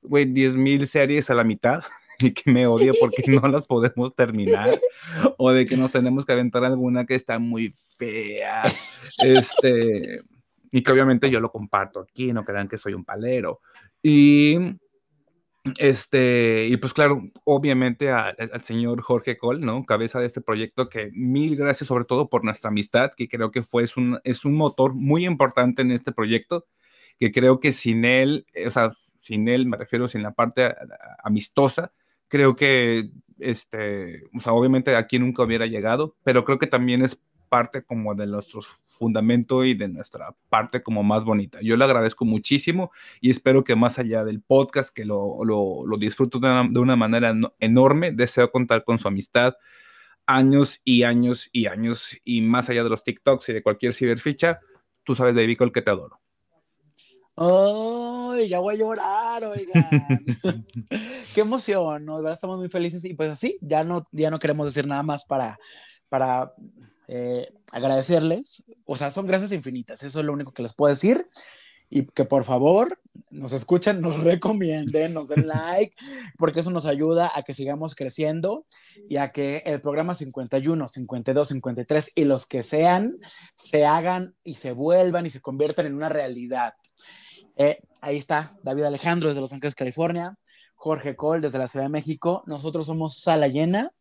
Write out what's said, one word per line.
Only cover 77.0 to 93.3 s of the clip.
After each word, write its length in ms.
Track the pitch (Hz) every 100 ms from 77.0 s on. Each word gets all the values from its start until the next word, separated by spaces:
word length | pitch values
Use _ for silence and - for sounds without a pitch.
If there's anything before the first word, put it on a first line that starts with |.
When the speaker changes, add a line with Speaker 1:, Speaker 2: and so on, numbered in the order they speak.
| 156 170 170
Speaker 2:
a 80 | 143
que 120 | -
sigamos 400 | 135 135 143 160
creciendo 720 | - 135 - 151 160 185 240 - - _ _ -
y 80 | 139
a 160 | 139
que 300 | - 139 147
el 160 | 156 147
programa 340 | 147 143 165
cincuenta 440 | 180 139 131 123 135
y 100 | 135
uno, 180 | 165 131
cincuenta 440 | - 120 123 117
y 40 |
dos, 140 | 135 147
cincuenta 320 | 135 131 120
y 60 | 123
tres 260 | 151 151
y 100 | -
los 220 | 147 131 -
que 160 | 131
sean, 540 | 117 151 165 180 214 359 - - - _
se 300 | - 151 147
hagan 480 | 160 165 185 185 _
y 120 | - 131
se 160 | 135
vuelvan 520 | 123 147 175 185 175
y 60 | 170
se 100 | 131
conviertan 460 | - 135 147 147 156
en 80 |
una 160 | 143 156
realidad. 640 | 156 135 123 120 127 117 _ _ _ - - - - _ -
Eh, 240 | 143 - _ _
ahí 160 | 143 143
está 360 | 139 151 156 _
David 220 | 131 139
Alejandro 460 | 147 139 165 170 156
desde 100 | 139
Los 140 | 135
Ángeles, 200 | 139 147
California, 640 | - 127 135 165 170 175 202 _ _ _
Jorge 420 | _ 156 151 139 131
Cole 240 | 151 165
desde 180 | 151 131
la 100 | 127
Ciudad 180 | 135 135
de 40 |
México. 540 | 151 151 151 170 185 -
Nosotros 380 | 147 151 160
somos 340 | 156 160 160 -
Sala 300 | -